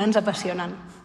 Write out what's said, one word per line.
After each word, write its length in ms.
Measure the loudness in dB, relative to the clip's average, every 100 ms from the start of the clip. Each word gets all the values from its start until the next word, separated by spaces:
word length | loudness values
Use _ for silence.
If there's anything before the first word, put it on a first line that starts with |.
| 4
ens 100 | 4
apassionen. 560 | 2 -2 -2 -2 -4 -8 -14 -20